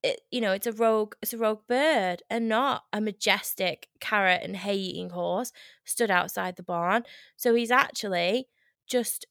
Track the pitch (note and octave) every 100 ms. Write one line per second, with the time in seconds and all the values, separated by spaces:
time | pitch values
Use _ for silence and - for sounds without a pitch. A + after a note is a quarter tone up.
0 | F3+ - _ B3 G#3+ F#3+ A#3 G#3+ A3+ A3
1 | G#3+ - - A3+ A3 G#3+ _ B3 D#4 C#4
2 | F#3 F3 - A#3 A3+ A3 C4+ - _ G#3
3 | G#3+ G3 - G3 - - F#3 C#3+ - _
4 | - G#3+ F#3+ F3+ - F#3+ F#3+ G3 F#3+ -
5 | F3+ F3 F3 F#3 B3 - - _ - -
6 | C#4+ F3+ F3 - F#3 F3+ F3 F3 F3 A3
7 | A#3 - - _ A#3+ A#3 A#3 B3 - -
8 | G3+ F3+ F3 A#3 C4 _ _ _ _ B3
9 | A3+ - -